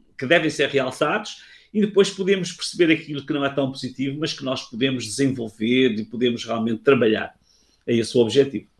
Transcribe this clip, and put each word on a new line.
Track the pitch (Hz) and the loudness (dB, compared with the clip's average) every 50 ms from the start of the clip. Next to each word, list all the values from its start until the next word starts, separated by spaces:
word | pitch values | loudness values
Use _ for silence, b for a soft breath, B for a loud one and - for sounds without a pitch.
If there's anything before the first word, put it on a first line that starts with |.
| _ _ _ | _ _ _
que | - 131 | -10 0
devem | 123 170 170 160 151 | 2 2 2 2 0
ser | 143 - 139 | 0 0 -2
realçados | 131 139 135 127 131 - - 156 156 190 220 214 - - B B B B B B B - | 0 0 0 -2 -2 -2 -2 -2 0 0 -2 -4 -8 -14 B B B B B B B 0
e | 214 | 0
depois | 196 208 - 196 196 202 | 0 4 4 4 2 2
podemos | - 190 185 190 196 190 170 - | 0 -2 0 0 0 0 -2 -6
perceber | - - - - - 170 175 156 147 | -8 -8 -10 -8 0 0 2 2 2
aquilo | 147 135 143 151 135 135 | -2 -4 -8 -10 -8 -6
que | - 147 | -4 -4
não | 139 139 | -2 -2
é | 135 | -2
tão | 139 147 135 131 | -2 -2 -2 -2
positivo, | 131 - 127 123 - 127 139 139 139 151 | -4 -8 -10 -10 -8 -6 -6 -6 -4 -4
mas | 160 151 | -6 -6
que | - - 139 | -6 -6 -6
nós | 127 127 - - - | -6 -6 -6 -8 -10
podemos | 120 110 135 135 131 120 110 | -4 -2 0 0 0 -2 -6
desenvolver | 107 104 135 139 131 - 123 113 107 - - 107 120 127 127 131 123 | -6 -2 0 0 0 0 -2 -6 -8 -6 -4 0 2 4 4 4 2
e | 107 110 107 | 2 -2 -6
podemos | - 123 113 123 120 120 120 - | -6 -2 0 0 0 0 -2 -4
realmente | 113 113 113 113 117 113 - - | -4 -2 -2 0 -2 -2 2 4
trabalhar. | 139 131 117 123 110 104 95 82 - - _ _ _ _ _ _ _ _ _ _ | 4 4 6 4 4 2 0 -2 -8 -12 _ _ _ _ _ _ _ _ _ _
É | 131 120 | 0 0
esse | 117 110 - - | 0 0 2 4
o | 123 | 4
objetivo. | 113 107 104 139 131 - - 104 - _ _ | 4 6 4 4 4 4 0 -6 -10 _ _